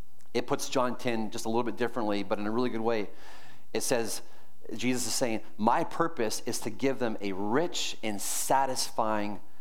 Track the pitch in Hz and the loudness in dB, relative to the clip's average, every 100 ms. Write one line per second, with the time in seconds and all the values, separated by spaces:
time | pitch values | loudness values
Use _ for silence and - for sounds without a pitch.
0 | - - - 117 - 139 - 135 123 113 | -2 -4 -2 -2 0 -2 0 0 0 0
1 | 123 113 104 110 113 117 117 104 117 123 | 0 0 0 -2 0 2 0 0 0 0
2 | 107 101 95 104 104 113 123 113 113 113 | 0 0 0 0 0 0 0 0 0 0
3 | 98 - - - - - - 113 - 120 | 0 -2 -4 -4 -4 -4 -2 0 2 2
4 | 107 - - - - - - 110 120 123 | 2 -2 -2 -4 -4 -4 -4 0 0 2
5 | 113 - 123 107 - - 110 147 165 - | 0 0 0 0 -2 2 2 4 0 0
6 | 165 143 107 - - 110 120 104 135 120 | 0 0 0 0 -2 -2 -2 0 0 2
7 | 120 110 101 92 104 131 175 - - - | 0 0 -2 0 2 2 2 0 -2 0
8 | 110 98 - - - 135 131 123 - - | -2 -2 -2 -2 2 4 4 0 0 2
9 | 110 107 104 - - - | 2 2 0 -2 -2 -2